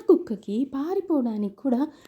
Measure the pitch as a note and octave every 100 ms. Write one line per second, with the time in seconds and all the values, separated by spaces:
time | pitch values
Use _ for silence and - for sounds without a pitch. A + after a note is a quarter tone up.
0 | G#4+ E4+ - G#3 - G#3 C4+ C4+ D4+ G4
1 | F#4+ D4+ A#3+ G#3+ G#3 G3+ C#4 A#3+ D#4 -